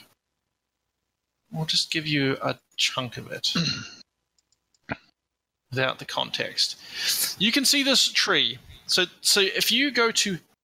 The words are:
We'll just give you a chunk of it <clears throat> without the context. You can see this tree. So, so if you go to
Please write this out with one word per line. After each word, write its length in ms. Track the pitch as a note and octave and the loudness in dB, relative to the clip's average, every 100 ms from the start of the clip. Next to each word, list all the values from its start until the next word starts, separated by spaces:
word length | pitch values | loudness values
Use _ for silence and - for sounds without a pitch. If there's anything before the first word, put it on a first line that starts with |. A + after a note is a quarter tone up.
| - _ _ _ _ _ _ _ _ _ _ _ _ _ _ | -8 _ _ _ _ _ _ _ _ _ _ _ _ _ _
We'll 120 | D#3+ D#3+ | -6 0
just 240 | - - | 0 0
give 160 | E3 D#3 | -2 0
you 300 | D3 C3+ C3 | 2 2 0
a 160 | C3 B2+ _ - | -2 -6 _ -2
chunk 400 | - - B2 - | -2 0 -6 -8
of 140 | - | -10
it 220 | - - | -6 -2
<clears throat> 1400 | - D#3+ - - - - _ _ _ _ _ _ _ - - _ _ _ _ _ _ _ | -2 -2 -4 -10 -18 -20 _ _ _ _ _ _ _ -10 -10 _ _ _ _ _ _ _
without 280 | B2+ C3 - | -2 -2 -2
the 60 | |
context. 720 | - - B2 - A#2 - - - - - - - - - | -8 -6 -4 -4 -4 -2 -2 -4 -14 -6 -2 0 -2 0
You 140 | G#3 | 0
can 120 | C#4+ | 2
see 180 | C4+ C#4+ | 4 4
this 260 | C4+ B3+ - | 4 4 2
tree. 480 | - - E3 A#2+ A#2 - - - | 2 2 2 2 -2 -14 -14 -2
So, 180 | - F3+ - | 0 0 -2
so 200 | - G#3 | 2 4
if 320 | F#3+ - F#3 | 2 2 2
you 180 | A3+ C#4+ | 2 2
go 200 | B3 A3+ | 2 2
to 260 | G#3+ G#3 E3+ - _ | 2 0 -2 -8 _